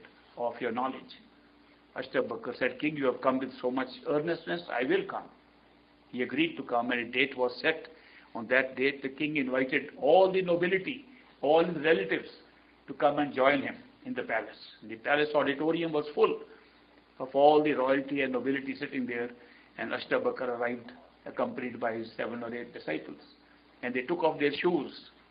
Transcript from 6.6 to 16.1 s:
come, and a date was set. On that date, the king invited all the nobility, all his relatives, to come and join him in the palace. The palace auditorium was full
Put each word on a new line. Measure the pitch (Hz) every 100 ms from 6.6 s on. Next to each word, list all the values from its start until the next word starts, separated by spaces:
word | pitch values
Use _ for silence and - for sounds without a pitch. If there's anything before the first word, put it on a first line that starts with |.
come, | - 120 123
and | 123
a | 117
date | 123 135 127
was | 123 -
set. | 151 156 - - - - - 113
On | 110
that | 127 131 123
date, | 135 139
the | 135
king | 135 151 151
invited | 127 127 131 147 - -
all | 131 180 190
the | 185
nobility, | 175 170 180 190 180 127 - - - -
all | 139 160
his | 180 156
relatives, | 151 185 190 160 - - - - _ _ -
to |
come | 139 151 143
and | 143
join | 120 131 143
him | 117 - - - 131
in |
the | 123
palace. | - 113 107 - - -
The | 107 110
palace | 113 147 151
auditorium | 151 135 135 156 170 165
was | 151
full | 147